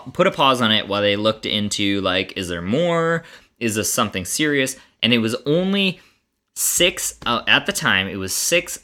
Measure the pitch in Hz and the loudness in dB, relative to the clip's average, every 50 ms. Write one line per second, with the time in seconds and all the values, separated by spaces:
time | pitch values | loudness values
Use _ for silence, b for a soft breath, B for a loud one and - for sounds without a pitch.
0 | - 127 - - 185 190 185 - 143 135 127 120 113 107 107 104 - 98 98 104 | -10 -8 -2 0 0 0 2 4 4 4 4 4 4 2 2 2 2 0 -2 2
1 | 104 101 101 101 107 110 107 - - 98 92 104 104 101 - - 104 98 98 101 | 2 2 2 2 2 0 0 0 -4 -2 -2 0 -2 -2 -2 0 0 0 2 2
2 | 95 92 90 95 95 - - - 92 87 87 85 87 95 117 151 175 170 170 165 | 0 0 0 0 -2 -2 -4 -8 -6 -4 -4 -6 -2 -2 0 0 2 2 0 0
3 | 165 165 165 165 165 B B B B B B - 120 113 104 110 101 - - 127 | 0 0 -2 -2 -4 B B B B B B -4 -4 -2 0 0 -2 -2 0 -2
4 | 117 98 - 95 87 - - - 156 151 143 139 131 127 - b b b b b | -2 -2 -2 -6 -6 -6 -2 -2 0 0 2 0 0 -2 -4 b b b b b
5 | - 117 123 117 110 110 120 - - 143 151 175 185 190 196 202 196 185 175 b | 0 2 2 2 2 0 -2 -4 -2 0 0 0 2 0 0 0 0 0 -2 b
6 | b b b b b _ _ _ _ _ - - - - - - 175 190 185 - | b b b b b _ _ _ _ _ -8 -4 -4 -2 2 2 2 2 0 -2
7 | - - - - - 113 120 110 - 104 113 - - - - - 160 120 101 95 | -8 -8 -8 -6 -4 -4 -4 -2 2 2 2 2 2 0 -4 -2 0 2 2 2
8 | 95 95 87 98 95 95 - - - - 170 175 175 - - - | 0 -2 -4 -6 -6 -4 -4 -4 -2 0 0 0 0 -2 -12 -14